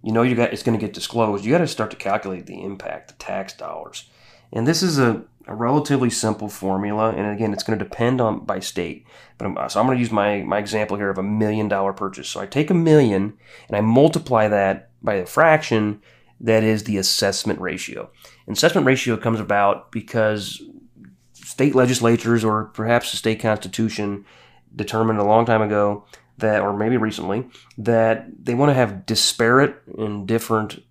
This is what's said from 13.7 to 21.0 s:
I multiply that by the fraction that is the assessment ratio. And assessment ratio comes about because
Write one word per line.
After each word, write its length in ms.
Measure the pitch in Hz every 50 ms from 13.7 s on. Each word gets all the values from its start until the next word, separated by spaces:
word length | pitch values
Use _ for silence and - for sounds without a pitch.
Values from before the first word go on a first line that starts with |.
| 107 104
I 20 |
multiply 680 | 107 110 117 131 151 160 160 165 - - 123 113 110 107
that 420 | 104 101 98 98 98 - - _ _ _
by 180 | - 110 104 95
the 60 | 87
fraction 760 | - - - 160 165 156 156 156 - 117 110 107 104 104 - _ _ _ _ _ _ _ _
that 240 | - 113 110 110
is 220 | 110 110 110 107 104
the 140 | - 104 95
assessment 600 | 95 - - - 107 98 95 - - 104 87 -
ratio. 520 | 92 87 78 - - - - 55 - - _ _ - - - _ _
And 100 | - 104
assessment 300 | - - - - 190 139
ratio 300 | 131 131 127 - 123 113
comes 240 | 104 - 117 113 110
about 500 | 104 80 101 104 101 101 101 - - _
because 680 | - 113 - - - 117 110 107 107 107 98 - - - - - - - - _ _ -